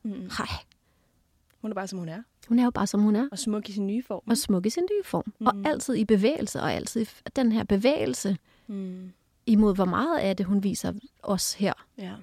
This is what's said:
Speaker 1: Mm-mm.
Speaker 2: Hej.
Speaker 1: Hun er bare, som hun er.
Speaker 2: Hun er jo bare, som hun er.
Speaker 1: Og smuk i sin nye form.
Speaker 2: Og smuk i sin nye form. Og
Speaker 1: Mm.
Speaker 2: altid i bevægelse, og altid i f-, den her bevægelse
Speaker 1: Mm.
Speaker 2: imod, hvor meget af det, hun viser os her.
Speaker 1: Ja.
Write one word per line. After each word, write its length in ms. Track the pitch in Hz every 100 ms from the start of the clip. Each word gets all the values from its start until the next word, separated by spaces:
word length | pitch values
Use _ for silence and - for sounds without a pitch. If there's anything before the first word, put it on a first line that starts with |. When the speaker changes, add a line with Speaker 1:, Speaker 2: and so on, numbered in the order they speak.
Speaker 1:
Mm-mm. 280 | 220 196 185 -
Speaker 2:
Hej. 100 | - - - _ _ _ _ _ _ _ _ _
Speaker 1:
Hun 100 | 220
er 40 |
bare, 120 | 202 190
som 120 | 190
hun 100 | 165
er. 140 | 170 233 _ -
Speaker 2:
Hun 100 | 233
er 60 |
jo 60 | 247
bare, 160 | - 196
som 140 | 202
hun 140 | 208 208
er. 120 | 277
Speaker 1:
Og 60 | 196
smuk 300 | - 208 208
i 40 |
sin 140 | 202 196
nye 160 | 220
form. 200 | - 190 -
Speaker 2:
Og 100 | 233
smuk 300 | - 185 196
i 40 |
sin 120 | 349
nye 220 | 370 415
form. 280 | 370 170 - - 233
Og 100 | 202
Speaker 1:
Mm. 100 | 196
Speaker 2:
altid 280 | 294 -
i 100 | 233
bevægelse, 560 | 214 208 214 320 214 -
og 120 | 147
altid 280 | - - 233
i 40 |
f-, 160 | 220 - - -
den 160 | 240
her 120 | 220
bevægelse 760 | 196 196 247 302 - 247 196 190 _ _ -
Speaker 1:
Mm. 460 | 202 190 185 185 - _ _ -
Speaker 2:
imod, 280 | 214 214
hvor 100 | 190
meget 340 | 180 180 294 320
af 180 | 196 190
det, 100 | 185
hun 160 | 202
viser 300 | 196 - - 208 - _
os 300 | - 190 -
her. 180 | - 196 - - -
Speaker 1:
Ja. 140 | 185 208